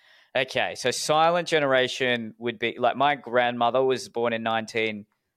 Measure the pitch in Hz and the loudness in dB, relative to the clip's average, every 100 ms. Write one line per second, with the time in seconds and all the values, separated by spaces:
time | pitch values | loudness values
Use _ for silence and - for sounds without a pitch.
0 | _ _ _ 120 131 131 101 92 127 120 | _ _ _ -4 -2 -2 -2 -2 -2 -2
1 | - 151 165 175 165 160 143 131 127 - | 0 2 4 2 0 0 2 2 2 0
2 | 131 120 113 - 120 113 117 113 123 117 | 0 -2 -4 -8 -6 -4 -4 0 0 2
3 | 139 143 117 120 120 120 117 123 131 127 | 0 0 -2 0 2 2 2 2 2 0
4 | 110 117 120 113 113 113 110 117 110 104 | -4 -4 -2 -2 -2 -2 -2 -4 -4 -4
5 | 101 _ _ | -12 _ _